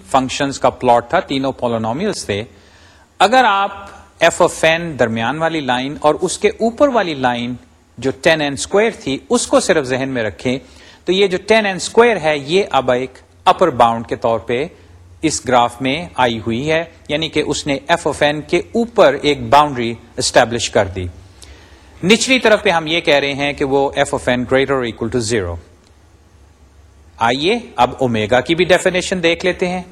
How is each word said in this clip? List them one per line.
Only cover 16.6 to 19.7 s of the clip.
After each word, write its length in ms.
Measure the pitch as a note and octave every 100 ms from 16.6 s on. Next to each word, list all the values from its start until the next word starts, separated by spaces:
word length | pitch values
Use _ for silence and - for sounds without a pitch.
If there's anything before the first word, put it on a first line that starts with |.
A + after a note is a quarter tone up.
| D3+
ہے، 120 | D#3+ E3+ - -
یعنی 220 | D3+ D#3+
کہ 140 | D3+ C#3+
اس 220 | C#3+ D3+
نے 100 | C3+ -
f 200 | E3 D#3
of 200 | C3+ D3
n 80 | D3+ C#3+
کے 100 | F3
اوپر 600 | - A#3 A#3 - D3+ C3+
ایک 280 | D3 C#3 A#2
باؤنڈری 440 | C#3 D3+